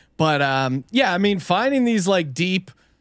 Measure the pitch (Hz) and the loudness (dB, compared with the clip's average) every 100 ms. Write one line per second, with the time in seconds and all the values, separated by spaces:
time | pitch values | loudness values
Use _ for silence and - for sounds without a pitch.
0 | _ - 156 147 139 135 131 135 - 240 | _ -2 0 2 0 0 -2 -4 -2 0
1 | 240 180 208 190 - 180 262 277 240 220 | 0 2 0 0 0 0 0 0 0 0
2 | 180 190 156 127 180 185 185 - _ _ | 0 0 -2 -4 -2 -2 -6 -14 _ _